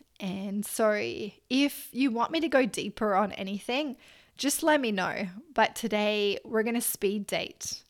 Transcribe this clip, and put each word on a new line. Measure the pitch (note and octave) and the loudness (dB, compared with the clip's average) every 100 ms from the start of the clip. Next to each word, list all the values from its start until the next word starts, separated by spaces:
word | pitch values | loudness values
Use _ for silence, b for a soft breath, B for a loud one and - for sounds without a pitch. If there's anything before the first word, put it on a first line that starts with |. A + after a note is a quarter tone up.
| _ - | _ -10
And | F#3+ F#3+ G3+ G#3 G3+ | -6 -6 -4 -4 -4
so | - A3 G#3 A#3 - G#3 - _ | 2 2 2 -2 -6 -8 -12 _
if | B3+ C#4+ - - | 2 2 0 -8
you | A#3+ C4+ | 0 2
want | A3+ - | 2 0
me | D#4+ | 0
to | D4+ | 2
go | C4+ G#3+ | 4 2
deeper | - G3+ - G#3+ F#3+ | -2 -6 -2 2 4
on | G3+ | 2
anything, | - F#3+ G3+ - C4 D4+ A#3+ B B B - | -2 -6 -6 -2 -2 -2 -8 B B B -4
just | C4+ - | -2 2
let | D#4+ D4+ | 4 4
me | A#3+ | 2
know. | G3 F3+ - F#3+ F#3+ - | 0 -2 -2 -6 -8 -4
But | A3+ A3 - | 2 2 0
today | G#3 G#3 G#3 G#3 G3+ - - | -2 0 2 2 0 -2 -2
we're | A3 | 0
gonna | A3+ A#3+ | 0 0
speed | - - G3 G#3 G3 | -2 0 0 0 -2
date | F3+ - - - - | -4 -6 -10 -10 -10